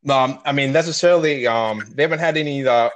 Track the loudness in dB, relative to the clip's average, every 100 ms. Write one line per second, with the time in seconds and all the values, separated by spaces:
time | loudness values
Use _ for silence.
0 | 0 0 0 -2 -4 -2 0 0 0 0
1 | 2 4 2 0 0 0 -2 -4 -8 -4
2 | -2 0 -2 -2 -4 -2 2 2 2